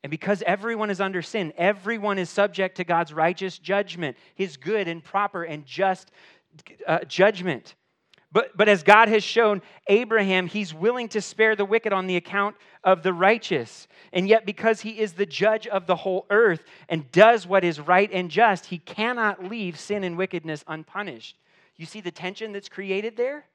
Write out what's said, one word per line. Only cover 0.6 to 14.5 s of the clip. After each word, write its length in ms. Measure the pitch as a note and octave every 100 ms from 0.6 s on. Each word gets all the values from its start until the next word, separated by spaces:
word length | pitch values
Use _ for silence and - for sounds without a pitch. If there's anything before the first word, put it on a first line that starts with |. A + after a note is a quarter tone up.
| A3 A3+ G#3+
is 100 | F#3
under 220 | F#3+ F#3
sin, 300 | D#3+ A3 E3 -
everyone 640 | F3 G3+ F#3 A#3 G3+ G3
is 100 | F3
subject 460 | - G3+ F3 F#3+ -
to 80 |
God's 280 | F3 E3+ D#3+
righteous 460 | D3+ D#3+ F3+ F#3+ -
judgment, 580 | D#3 G3 G3+ E3+ D#3 - _ -
his 200 | F#3+ C#3+
good 300 | C3+ G#3+ F3
and 160 | E3+
proper 400 | - G3 G3+ F#3+
and 240 | E3+ D3+ C#3
just, 460 | B2+ F#3+ F#3 _ _ _ _ _ _ - - -
uh, 140 | E3
judgment. 760 | D3+ - G3 G3 F3+ B2+ - _ _ _ _ _ _
But, 260 | F3+ - -
but 120 | G#3+
as 140 | G3+
God 260 | D3+ G#3+ A3+
has 160 | G#3+
shown 380 | - A3+ A3 G3+ - - -
Abraham, 600 | G#3 A#3+ A3 G3 F#3 F3+
he's 280 | G#3 F#3+
willing 340 | D#3 G3+ B3 A#3
to 140 | G#3+
spare 340 | G3 - A3 G#3
the 80 |
wicked 300 | G3 A3+ A3
on 120 | G3 F#3
the 100 | F3+
account 400 | - G3 G3+ - _ _
of 180 | F#3 F#3
the 100 | E3+
righteous. 760 | F3 F#3+ A3+ - D#3 A2+ - - _ -
And 160 | F3+ F#3+
yet, 160 | A3
because 380 | G#3+